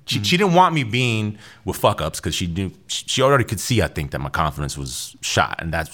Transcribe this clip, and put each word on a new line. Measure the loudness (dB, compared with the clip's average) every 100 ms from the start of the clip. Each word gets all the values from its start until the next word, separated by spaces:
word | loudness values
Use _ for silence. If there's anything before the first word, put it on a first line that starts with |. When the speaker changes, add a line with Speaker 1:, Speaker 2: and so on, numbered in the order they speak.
| -6
Speaker 1:
she, | -4
Speaker 2:
Mm-hmm. |
Speaker 1:
she | 0 2
didn't | 4
want | 6 4 2
me |
being | 0 0 0 0 -2 -6 -14 -10 -8
with | 0
fuck | 0 2
ups | -2 -4
'cause | -4 -4
she | -4
knew, | -4 -6 -8 -10
she, | -8 -4
she | 2
already | 4 4
could | 2 -2
see, | 0 2
I | 2
think, | 0 -4
that | -4
my | -4
confidence | 0 0 -2 -6 -6
was | -8 -8 -10 -10
shot | -2 0 0 -2
and | -4
that | -4 -4